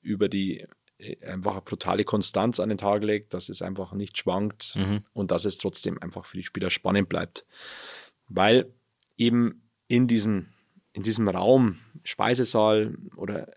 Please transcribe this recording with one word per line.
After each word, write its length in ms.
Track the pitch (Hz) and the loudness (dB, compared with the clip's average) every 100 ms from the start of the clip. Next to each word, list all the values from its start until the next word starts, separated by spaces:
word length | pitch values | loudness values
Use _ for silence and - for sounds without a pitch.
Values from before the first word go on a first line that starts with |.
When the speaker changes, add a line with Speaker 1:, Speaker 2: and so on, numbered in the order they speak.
Speaker 1:
über 300 | - 101 98 | -8 0 0
die, 360 | 98 95 67 - _ _ _ | 0 -2 -4 -12 _ _ _
äh, 240 | 104 - - | -14 -12 -10
einfach 260 | 95 101 | -4 -4
eine 80 | 95 | -4
brutale 440 | - 101 92 98 | -6 -6 -2 0
Konstanz 540 | - 107 - 98 113 117 | 0 0 0 2 0 0
an 120 | 104 | -2
den 80 | 101 | 0
Tag 240 | 101 104 | 0 2
legt, 320 | 107 104 - | 0 -2 -4
dass 160 | 92 - | -8 -6
es 100 | 95 | -6
einfach 320 | 90 95 92 | -6 -8 -8
nicht 240 | 98 104 - | -8 -8 -4
schwankt 600 | - 92 104 - - 101 | -2 -2 -2 -2 -2 0
Speaker 2:
Mhm. 240 | 95 104 - | 0 -2 -4
Speaker 1:
und 180 | - 95 | -6 -2
dass 140 | 85 | 0
es 140 | 104 - | 0 -2
trotzdem 420 | 98 - 95 - | -4 -4 -4 -6
einfach 220 | 85 95 | -8 -12
für 140 | - 92 | -12 -12
die 40 | |
Spieler 260 | - 92 92 | -10 -6 -4
spannend 400 | - 92 101 92 | -2 2 2 2
bleibt. 340 | 87 90 - - - - - - - - _ - | -2 -6 -10 -18 -20 -18 -16 -16 -18 -20 _ -6
Weil 360 | 90 101 123 - _ _ _ _ - | 2 6 6 4 _ _ _ _ 0
eben 460 | 117 120 117 - _ _ - | 2 4 2 -2 _ _ 0
in 200 | 120 127 | 2 4
diesem, 420 | 113 104 101 85 _ _ _ _ | 4 2 -2 -4 _ _ _ _
in 100 | - | -6
diesem 260 | 101 107 104 | -2 0 0
Raum, 500 | 90 101 131 117 85 - - | 2 6 6 4 0 -12 -16
Speisesaal 880 | - - 110 127 117 113 107 107 110 - - - | -10 -2 0 2 2 4 4 4 2 -4 -14 -10
oder 320 | - 101 - | -8 -6 -10